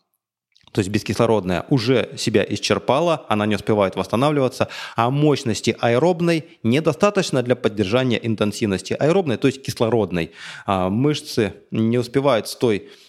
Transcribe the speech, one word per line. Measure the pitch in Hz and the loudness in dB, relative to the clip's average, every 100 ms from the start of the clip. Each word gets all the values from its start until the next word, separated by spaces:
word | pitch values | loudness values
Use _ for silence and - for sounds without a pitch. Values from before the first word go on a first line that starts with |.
| _ _ _ _ _ _ _ | _ _ _ _ _ _ _
то | - | -4
есть | 95 | -2
бескислородная, | 104 - 104 113 107 90 87 - | -2 -2 0 2 2 0 -4 0
уже | 139 113 123 - - | 0 2 0 0 -4
себя | 120 107 - | 0 0 0
исчерпала, | 104 - 98 - 135 170 156 - | -4 0 0 2 2 2 -2 -2
она | 107 107 | -2 0
не | |
успевает | 101 - 107 95 | -2 0 2 2
восстанавливаться, | 95 92 110 147 147 127 - 104 - - - | 0 -2 0 2 2 0 -2 -4 -4 -8 -2
а | 120 | 0
мощности | 143 151 131 117 101 - - | 2 2 2 -2 -2 -2 0
аэробной | 120 120 170 170 170 165 - - | 0 2 2 2 0 0 -4 -6
недостаточно | 113 139 160 147 202 202 110 131 | 0 2 0 0 0 0 0 -2
для | 123 | 0
поддержания | 123 113 104 95 123 131 110 | 0 0 0 0 2 2 0
интенсивности | 117 107 104 - 107 92 - 113 | -2 -2 -2 -2 -2 -2 -4 0
аэробной, | 143 185 160 104 | 2 2 0 0
то | 135 | 0
есть | - | 0
кислородной. | - - 113 113 92 87 80 - - - - | -8 -2 0 2 0 -2 -4 -8 -18 -10 -4
А, | 95 92 | -2 0
мышцы | 107 143 143 - - 101 - _ | 0 0 -2 -4 -2 -2 -4 _
не | 113 110 123 | -2 0 0
успевают | 120 139 139 113 - | -2 0 2 0 -2
с | - | -2
той, | 123 98 - - | 0 0 -4 -20